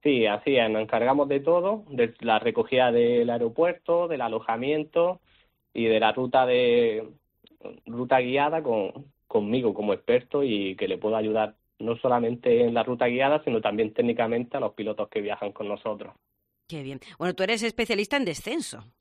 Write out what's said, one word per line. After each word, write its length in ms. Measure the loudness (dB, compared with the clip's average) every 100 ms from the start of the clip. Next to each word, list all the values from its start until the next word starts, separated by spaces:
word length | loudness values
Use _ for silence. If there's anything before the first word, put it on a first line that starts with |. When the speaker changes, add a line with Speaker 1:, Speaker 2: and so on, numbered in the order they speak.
Speaker 1:
Sí, 240 | 2 4 2
así 320 | 2 2 2
es, 100 | 2
nos 140 | 0
encargamos 440 | 0 0 2 2 2
de 140 | 0
todo, 460 | 2 2 2 -4 -6
de 240 | -2 -2 0
la 180 | 0 2
recogida 540 | 2 -2 0 2 4
del 380 | 4 4 2 0
aeropuerto, 800 | 0 -2 0 0 0 -2 0 0
del 120 | -4
alojamiento 1000 | -4 -4 -4 -4 -2 -2 -2 0 0 -2 _ _ _ _ _
y 140 | -2 2
de 140 | 4
la 120 | 2
ruta 320 | 0 0 2
de, 640 | 4 4 4 4 4 0 -6 -16 _ _ _ _ -18 -18 -12
ruta 340 | -8 2 2
guiada 420 | 2 0 0 0
con, 440 | -2 -2 -2 -8 -18 _ _
conmigo 460 | -2 0 0 0
como 220 | -2 -2
experto 500 | -4 0 0 0 -2
y 320 | 0 0 -4 -4
que 100 | -4
le 120 | -2
puedo 180 | -2 -2
ayudar 380 | 0 0 -2 -6 _ _
no 180 | -6 -2
solamente 640 | 0 0 0 -2 2 4
en 140 | 4
la 80 | 2
ruta 240 | -2 0 0
guiada, 360 | 2 2 2
sino 200 | 0 -2
también 320 | -2 0 -2
técnicamente 640 | 0 0 0 0 -2 -4 -4
a 20 |
los 140 | -6
pilotos 340 | -4 -8 -6 -6
que 140 | -4
viajan 300 | -6 -6 -8
con 140 | -8 -8
nosotros. 460 | -8 -8 -8 -12 -18 _ _ _ _ _
Speaker 2:
Qué 140 | -12
bien. 180 | -10 -12 -16 -6
Bueno, 160 | -4
tú 100 | -2
eres 200 | 0 0
especialista 560 | -2 -4 -2 -2 0 -2
en 80 | -2
descenso. 580 | -6 -6 -6 -6 -12 -20 _